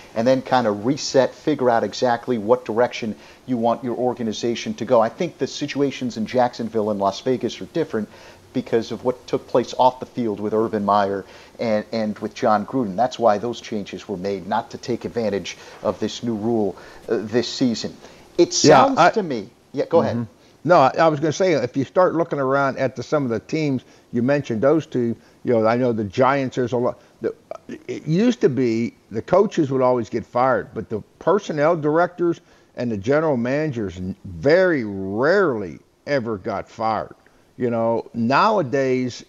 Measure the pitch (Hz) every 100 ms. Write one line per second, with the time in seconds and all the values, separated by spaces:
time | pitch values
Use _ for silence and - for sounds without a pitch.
0 | - 110 120 131 - 127 113 101 113 147
1 | - 139 123 - - 147 123 117 107 -
2 | 127 117 - 120 101 123 - 110 120 -
3 | 113 - - - - 123 117 113 123 113
4 | 123 117 113 104 120 117 113 107 107 123
5 | 113 - 175 - 131 - 143 139 143 -
6 | 127 113 107 123 123 - 113 110 104 101
7 | 98 98 131 127 113 - 95 170 151 113
8 | 104 - - - - 131 - 117 110 107
9 | 123 - - 131 - 131 120 - 127 -
10 | - - 117 101 104 107 113 104 101 104
11 | 98 98 - - - - 117 107 107 113
12 | 107 104 107 - 120 107 98 135 110 92
13 | 113 - 113 104 117 113 - 107 92 92
14 | - 95 98 98 87 107 - - - 113
15 | 104 120 107 98 85 - - - 107 95
16 | 104 - 120 110 110 117 98 - - -
17 | - 110 107 123 123 - 131 107 95 -
18 | - - - - 175 - 143 139 - 240
19 | 175 226 180 120 101 _ _ 135 - 165
20 | 135 117 117 - _ _ 147 175 135 -
21 | 165 151 156 - 190 147 123 139 127 185
22 | 180 160 165 143 131 139 139 123 131 -
23 | 120 151 131 110 - 160 151 127 - -
24 | _ 123 120 143 - 113 135 160 - 127
25 | 117 113 - _ 123 117 110 120 127 110
26 | 101 107 131 139 131 135 123 123 123 -
27 | - - 113 - - - - - - 127
28 | 151 170 240 226 196 123 123 113 117 -
29 | - 107 - 185 214 - 139 131 127 123
30 | 110 120 92 120 131 113 78 113 98 107
31 | - - - 202 - 156 147 170 147 160
32 | 175 175 175 160 _ _ _ - 120 107
33 | 98 147 160 127 120 143 156 120 98 87
34 | 92 - 101 85 139 175 185 151 107 98
35 | 95 104 143 196 180 113 92 64 _ _
36 | - 143 117 104 113 98 - - 110 104
37 | 69 - _ _ _ - 123 117 113 113
38 | - 117 117 143 202 214 135 139 135 127
39 | 127 -